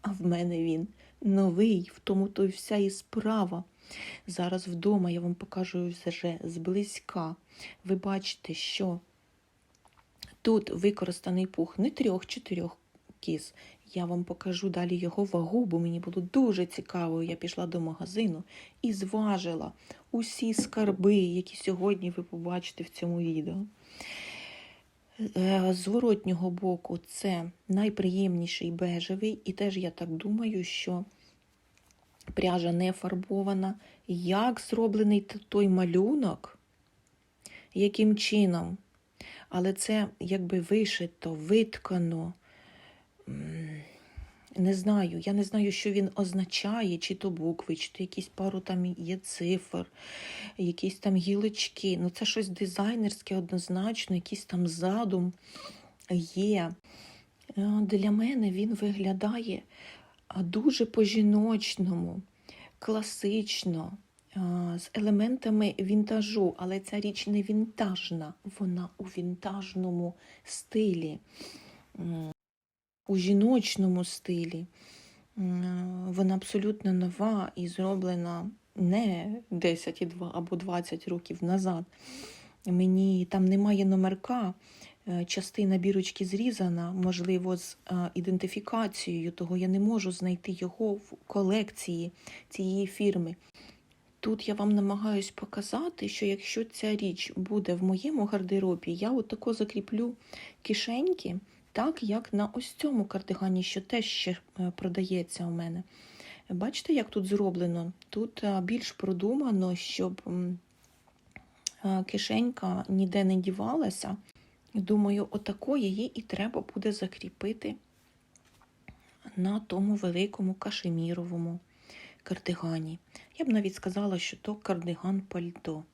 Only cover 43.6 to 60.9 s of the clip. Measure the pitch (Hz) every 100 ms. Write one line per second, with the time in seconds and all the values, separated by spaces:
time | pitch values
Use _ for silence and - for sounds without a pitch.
43.6 | 156 156 147 - - - - _ - -
44.6 | 185 190 196 208 180 170 180 202 196 214
45.6 | 208 185 214 202 190 196 190 190 180 -
46.6 | 202 226 214 170 - 190 196 165 160 165
47.6 | - 160 - - 185 - 190 - 190 190
48.6 | 185 185 180 170 170 185 - - 170 185
49.6 | - 170 175 - - - - - 208 -
50.6 | 175 170 190 190 202 190 175 202 214 208
51.6 | - - 196 175 175 175 220 220 190 180
52.6 | 190 180 202 233 208 - - 190 170 180
53.6 | 170 180 208 226 - 180 - 202 - 180
54.6 | 175 165 185 208 220 185 180 - - -
55.6 | - - - _ - 180 165 185 208 202
56.6 | 170 180 - - - - _ _ - -
57.6 | 202 208 202 202 208 208 226 269 208 185
58.6 | 214 208 208 196 190 190 208 240 233 -
59.6 | - - - - - _ _ 185 175 214
60.6 | 269 269 220